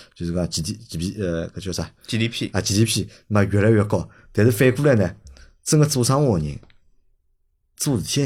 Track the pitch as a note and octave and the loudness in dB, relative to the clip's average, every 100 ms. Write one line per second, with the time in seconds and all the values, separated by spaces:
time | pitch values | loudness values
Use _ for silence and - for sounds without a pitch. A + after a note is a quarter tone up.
0 | - - E2+ F2 E2+ - D#2 A2 - D#2+ | -20 -10 -6 -4 -4 -4 -6 -10 -10 -6
1 | F2 G#2+ F#2 E2 E2+ - F#2 E2+ D#2+ _ | -6 -4 -4 -4 -6 -10 -8 -8 -8 _
2 | - A2 A2+ - A#2 F#2+ G2+ G2+ A2+ G#2+ | -8 -4 -4 -4 -4 -4 0 2 2 0
3 | - - _ G#2 G2 G#2 G#2+ A2 G2+ G2 | -6 -14 _ 0 2 2 4 2 2 -2
4 | D#2 - - - A2+ A2+ B2+ A#2+ D3 A2+ | -4 -16 -6 2 2 4 2 4 2 4
5 | F2 - - - - _ - D#3 D3 C3 | 2 -4 -20 -20 -20 _ 0 4 4 2
6 | A#2 C3+ C#3+ F2+ D2 C2+ - _ _ _ | 2 2 2 2 -2 -8 -16 _ _ _
7 | _ _ _ _ _ _ _ - D3+ A#2+ | _ _ _ _ _ _ _ -6 -2 -2
8 | D#2 C#3+ | -2 -2